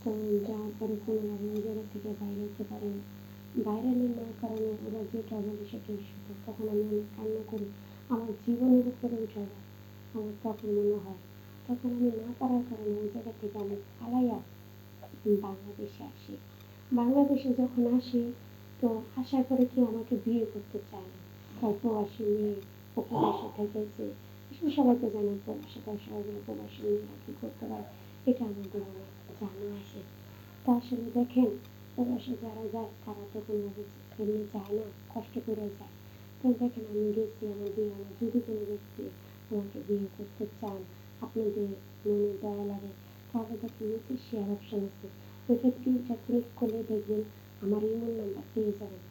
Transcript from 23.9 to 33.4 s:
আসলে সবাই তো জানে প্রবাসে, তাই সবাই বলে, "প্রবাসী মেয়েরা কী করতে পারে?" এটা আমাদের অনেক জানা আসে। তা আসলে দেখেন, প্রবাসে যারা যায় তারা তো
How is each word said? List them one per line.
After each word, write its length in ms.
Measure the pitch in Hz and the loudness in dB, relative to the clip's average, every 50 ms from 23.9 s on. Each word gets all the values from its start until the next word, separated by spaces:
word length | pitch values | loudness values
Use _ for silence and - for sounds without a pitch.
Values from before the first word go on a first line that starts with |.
| - - 220 202 196 - - - - - - - | -4 -6 -6 -6 -6 -10 -14 -16 -16 -16 -16 -16
আসলে 200 | - - 339 294 | -6 0 0 2
সবাই 260 | 262 294 269 247 240 247 | 4 8 8 8 8 8
তো 100 | - 214 | 6 0
জানে 280 | 208 214 202 202 202 196 - | 2 2 2 2 0 0 -4
প্রবাসে, 360 | 220 220 - - - - 226 - | -6 -6 -6 -6 -10 -12 -10 -6
তাই 120 | 214 208 208 - 214 | -6 -6 -6 -6 -6
সবাই 140 | 214 208 | -6 -6
বলে, 180 | 202 208 208 208 202 | -4 -4 -6 -8 -6
"প্রবাসী 360 | 220 214 214 208 202 208 208 | -6 -6 -6 -6 -10 -10 -2
মেয়েরা 240 | 214 208 208 208 214 208 208 202 - | 2 2 2 2 2 -4 -12 -12 -10
কী 60 | - - - | -10 -8 -8
করতে 260 | - 220 - - 233 | -8 -8 -8 -8 -6
পারে?" 160 | 214 220 208 208 - - - - - - - - 262 | -6 -6 -6 -6 -10 -12 -16 -16 -16 -16 0 4 4
এটা 140 | 247 - 240 | 4 4 2
আমাদের 380 | 208 202 202 196 185 - 202 | -4 -4 -6 -8 -6 -6 -6
অনেক 400 | 196 196 190 190 196 196 - - - - - | -6 -6 -8 -12 -12 -14 -16 -16 -16 -14 -10
জানা 300 | - 214 196 - 98 208 208 104 | -8 -8 -8 -6 -6 -8 -8 -8
আসে। 260 | - 190 - - 202 185 - - - - - - - - - - - | -8 -10 -12 -12 -14 -14 -14 -16 -16 -16 -16 -16 -16 -16 -16 -16 -2
তা 100 | - 254 | 4 6
আসলে 360 | 247 240 240 - 254 226 233 233 - | 6 6 4 0 -4 -2 -2 0 2
দেখেন, 360 | 240 240 - - 254 254 214 196 - - - - - - - | 2 2 6 6 6 6 6 4 -2 -8 -14 -16 -16 -16 -10
প্রবাসে 440 | - - 247 247 247 240 - 262 240 - | 0 0 2 2 2 0 0 -4 -4 -4
যারা 220 | 226 226 214 220 226 208 | -4 -8 -6 -4 -4 -4
যায় 180 | 208 226 214 208 - - | -2 -4 -4 -6 -8 -12
তারা 240 | - 220 208 202 202 202 | -10 -10 -8 -8 -10 -8
তো 80 | - 220 | -8 -8